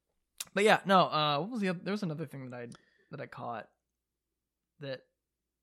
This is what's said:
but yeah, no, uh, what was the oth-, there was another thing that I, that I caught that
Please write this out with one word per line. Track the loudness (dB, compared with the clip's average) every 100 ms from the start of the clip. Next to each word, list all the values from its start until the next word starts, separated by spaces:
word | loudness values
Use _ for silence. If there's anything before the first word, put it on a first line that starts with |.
| _ _ _ _ -6
but | 2
yeah, | 6 6
no, | 6 6 6
uh, | 2 2 0
what | -2
was | -4
the | -2
oth-, | -2
there | -4
was | -4
another | -4 -6 -8
thing | -10 -12
that | -12
I, | -14 -16 _ _ _
that | -14
I | -14
caught | -10 -10 -10 -12 _ _ _ _ _ _ _ _ _ _ _
that | -12 -12 -14 _ _ _ _ _